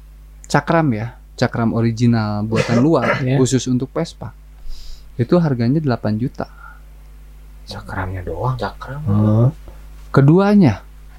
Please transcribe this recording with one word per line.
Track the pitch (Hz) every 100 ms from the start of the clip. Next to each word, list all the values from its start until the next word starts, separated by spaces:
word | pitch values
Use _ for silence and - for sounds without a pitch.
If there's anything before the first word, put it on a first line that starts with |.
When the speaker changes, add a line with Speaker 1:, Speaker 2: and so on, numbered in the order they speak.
| - - - -
Speaker 1:
Cakram | - 147 - 165 156
ya, | 107 117 - -
Cakram | - 120 120 113
original | 117 117 113 120 117 107 104
buatan | 107 110 - 117
Speaker 2:
<laughs> |
Speaker 1:
luar, | 143 151 113 -
Speaker 2:
Ya. | 127 135
Speaker 1:
khusus | 127 127
untuk | 127 127 131
Vespa. | 156 165 - 135 - - - - - - - -
Itu | - 120 175
harganya | 160 120 117 151
delapan | 147 117 110 107
juta. | 123 - - - - - - - - - - - - -
Speaker 2:
Cakramnya | - 98 - 98 92 92
doang. | 90 82 123 123
Speaker 3:
Cakram. | 101 - - 143
Speaker 2:
Hmm. | 151 104 107 110 120 - - - - - -
Speaker 1:
Keduanya, | - 139 175 196 208 160 98 - - -